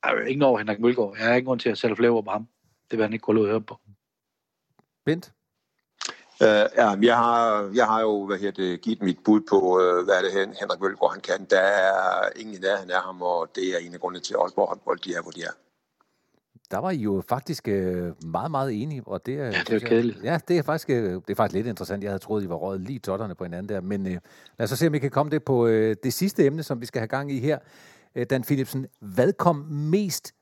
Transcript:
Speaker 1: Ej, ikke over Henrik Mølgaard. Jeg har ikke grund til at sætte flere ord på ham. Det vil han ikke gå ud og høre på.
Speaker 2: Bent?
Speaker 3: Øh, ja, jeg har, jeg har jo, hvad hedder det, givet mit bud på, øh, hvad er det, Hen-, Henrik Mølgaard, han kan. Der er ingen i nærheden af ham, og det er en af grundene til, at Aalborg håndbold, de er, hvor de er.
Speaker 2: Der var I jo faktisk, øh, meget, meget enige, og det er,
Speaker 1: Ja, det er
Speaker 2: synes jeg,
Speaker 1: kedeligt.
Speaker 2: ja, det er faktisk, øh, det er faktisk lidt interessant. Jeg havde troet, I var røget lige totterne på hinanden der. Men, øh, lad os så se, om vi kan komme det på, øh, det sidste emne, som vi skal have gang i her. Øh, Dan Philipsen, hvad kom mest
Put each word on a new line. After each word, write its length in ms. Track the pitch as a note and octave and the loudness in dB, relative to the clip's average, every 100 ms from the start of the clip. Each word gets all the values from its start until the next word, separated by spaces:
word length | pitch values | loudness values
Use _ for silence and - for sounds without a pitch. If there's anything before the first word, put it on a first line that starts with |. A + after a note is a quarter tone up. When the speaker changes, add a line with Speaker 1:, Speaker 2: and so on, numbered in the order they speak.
Speaker 1:
Ej, 100 | - - - | 0 0 0
ikke 180 | C3+ C#3 | 2 4
over 120 | A#2 | 4
Henrik 220 | G#2+ G#2 | 0 2
Mølgaard. 360 | A#2 B2 G#2 G2+ | 2 2 -2 0
Jeg 100 | A2+ | 2
har 80 | B2 | 2
ikke 100 | B2+ | 2
grund 140 | B2 | -2
til 100 | A#2+ | 0
at 80 | G#2 | 0
sætte 180 | A#2+ G#2 | -2 2
flere 160 | A#2+ | 2
ord 120 | A#2 | 2
på 80 | G2+ | 0
ham. 160 | G#2 A2+ _ _ _ _ | -6 -6 _ _ _ _
Det 60 | A#2 | -2
vil 60 | |
han 100 | A2 | -2
ikke 100 | A2 | -2
gå 80 | - | 2
ud 80 | A2 | 2
og 80 | G#2 | 4
høre 140 | A2 | 0
på. 160 | G#2+ - _ G2+ _ _ _ _ _ _ _ _ _ _ - | -4 -16 _ -20 _ _ _ _ _ _ _ _ _ _ -4
Speaker 2:
Bent? 280 | E3 - _ _ _ _ _ _ _ - - _ _ | -4 -6 _ _ _ _ _ _ _ -12 -12 _ _
Speaker 3:
Øh, 60 | A2 G#2+ G#2+ - | 6 6 4 4
ja, 120 | A2+ G2+ | 2 4
jeg 160 | A#2 A#2 | 4 6
har, 540 | A#2 A#2 A#2 G#2+ G2+ A2 | 4 4 4 2 0 0
jeg 100 | A2 | 2
har 160 | A2 | 2
jo, 240 | A2 G#2 G2 | 2 0 -2
hvad 120 | G2 | -4
hedder 260 | G2 F#2 | -4 -2
det, 180 | F#2 F2 | -4 -2
givet 200 | - A2 | -4 -2
mit 160 | F#2+ E2+ - | -2 -2 4
bud 160 | G#2+ G#2+ | 4 6
på, 320 | G2+ F#2 F2+ | 4 6 4
øh, 240 | F#2 F2+ F#2 | 4 4 4
hvad 80 | F#2+ | 2
er 60 | |
det, 100 | F#2+ | 2
Hen-, 240 | G2 G2 G#2 | 0 -2 -4
Henrik 220 | G2 F2 | -6 -2
Mølgaard, 300 | G2 G2 F2 | -4 0 0
han 100 | F#2+ | 0
kan. 240 | - F#2+ F#2+ | -4 -4 2
Der 100 | G2 | 4
er 680 | F#2+ G2+ F#2+ F#2+ F#2+ F#2 G2 - | 4 4 4 2 0 0 -2 -4
ingen 200 | A2 G2 | -12 -6
i 20 | |
nærheden 340 | F#2+ G2+ F#2 | -2 -2 -2
af 100 | F#2 | -4
ham, 200 | F#2 F#2 | -4 -6
og 260 | F2+ F2 E2 - | -4 -2 -4 -4
det 200 | F#2 F2+ | -4 -4
er 20 | |
en 160 | F2 | -6
af 60 | E2+ | -8
grundene 240 | F2+ F2+ | -8 -8
til, 100 | - | -6
at 60 | G2+ | -2
Aalborg 280 | F2 - F#2+ | 0 0 -2
håndbold, 320 | F2 - F2 | -2 -4 -6
de 140 | F#2+ | -4
er, 80 | F2 | -6
hvor 100 | E2+ | -8
de 100 | E2+ | -10
er. 80 | E2 - _ _ _ _ _ _ _ _ _ _ _ | -12 -12 _ _ _ _ _ _ _ _ _ _ _
Speaker 2:
Der 60 | F#2+ | -6
var 140 | F3 | -4
I 40 | E3+ | -4
jo 280 | G#2 G2 - | -2 -2 -2
faktisk, 380 | B2+ - D#3 - | -6 -4 -8 -2
øh, 580 | G2+ F#2 F2+ F2 D#2 E2 | -2 0 -2 -6 -8 -8
meget, 260 | E2 C3+ | -6 -4
meget 300 | C#3+ C3+ G#2 | -2 -2 -4
enige, 220 | C#3+ C#3+ - | -6 -8 -8
og 200 | G2 - | -8 -6
det 80 | |
er, 100 | C3+ | -6
Speaker 1:
Ja, 60 | C3+ | -4
det 80 | G2 | -4
er 60 | - | 0
Speaker 2:
synes 180 | A2+ | -2
jeg, 60 | A#2 | 2
Speaker 1:
kedeligt. 340 | A#2 A#2 G#2+ | 2 2 -2
Speaker 2:
ja, 160 | A#2+ E3+ - | -2 -4 0
det 100 | F3 | 0
er 60 | |
faktisk, 260 | D3 D#3 - | 0 -2 0
øh, 240 | B2+ G#2 | 0 0
det 160 | F#2 - | -4 -6
er 60 | G2+ | 0
faktisk 200 | G#2+ F2 | 0 0
lidt 120 | A#2 | -4
interessant. 360 | G#2 F2 G2+ | -6 -6 -6
Jeg 80 | G2+ | -4
havde 120 | G2 | -6
troet, 200 | - G#2+ | -4 -4
I 60 | F#2+ | -2
var 60 | E2 | -6
røget 260 | F2+ F#2+ | -4 -6
lige 180 | F#2 C3+ | -6 -8
totterne 360 | - F#2+ A2 E2+ | -6 -6 -6 -8
på 80 | |
hinanden 260 | F2+ F2 G2+ | -8 -8 -6
der. 120 | G2+ | -6
Men, 240 | F2+ G2+ F#2 | -4 -4 -4
øh, 40 | |
lad 80 | F2+ _ - - _ | -6 _ -20 -20 _
os 60 | A#2 | -4
så 60 | C3 | 2
se, 120 | D#3+ | 0
om 60 | |
vi 60 | D3 | 2
kan 120 | C3+ | 0
komme 200 | C#3 D3+ | 0 0
det 120 | D3+ | 0
på, 240 | - C3 A#2 | 2 2 4
øh, 280 | A2 A2 G#2+ | 4 2 0
det 100 | B2+ | -4
sidste 320 | - G3 - C#3 | -2 -2 0 0
emne, 180 | D#3 | 0
som 180 | D3+ B2+ | -6 -8
vi 40 | A#2+ | -6
skal 140 | B2+ | -6
have 80 | A2 | -4
gang 240 | C3 C#3+ | -6 -4
i 80 | C3+ | -4
her. 200 | C3 D3 _ - - - _ - | -2 -2 _ -20 -20 -20 _ -6
Øh, 100 | A#2+ | -2
Dan 140 | C3+ | -2
Philipsen, 440 | A#2+ C#3 C3 C3+ C3+ _ | 0 0 0 -6 -8 _
hvad 340 | G2+ F#2 C3 | -6 2 2
kom 220 | G3 F3 D3+ D3+ | 4 2 0 -4
mest 640 | D3 D3+ F#3 G3+ - - _ | -4 0 0 0 -6 -10 _